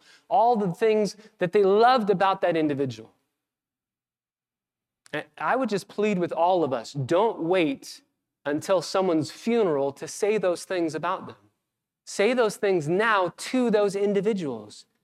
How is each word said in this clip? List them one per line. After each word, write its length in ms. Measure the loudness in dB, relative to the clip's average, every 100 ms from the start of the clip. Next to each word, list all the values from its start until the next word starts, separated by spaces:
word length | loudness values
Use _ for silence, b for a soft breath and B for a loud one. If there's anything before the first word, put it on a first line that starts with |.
| b b b
all 260 | 0 2 2
the 160 | -2
things 460 | 0 2 2 0 -6 B _
that 140 | 0
they 100 | 2
loved 480 | 4 6 6 4 2
about 320 | 2 2 2
that 140 | 0 0
individual. 560 | 0 -2 -4 -6 -16 _ _ _ _ _ _ _ _ _ _ _ _ _ _ _ _ _ _ _ _
And 140 | -10 -10 -6
I 200 | -2 0
would 120 | 0
just 200 | -4 -6
plead 280 | -4 -2 0
with 140 | -2
all 320 | 0 2 2
of 80 | 0
us, 220 | -2 -6
don't 480 | -8 0 2 2 0
wait 600 | 0 2 0 -2 -10 -20 _ _ _ _ -6
until 360 | -4 0 -2
someone's 480 | 0 0 2 0 -2
funeral 600 | -6 -2 0 2 0 -2
to 160 | -6 -12
say 300 | -4 0 0
those 260 | 0 -2
things 320 | -4 -4 -2 -4
about 320 | -4 -6 -8
them. 80 | -18 _ _ _ _ _ _ -10
Say 280 | 0 0
those 220 | 2 0 0
things 320 | 0 0 0
now 460 | 0 2 2 0 -4
to 340 | -4 -2 2
those 260 | 2 0 0
individuals. 920 | -2 0 -2 -2 -4 -8 -12 -20 -20 _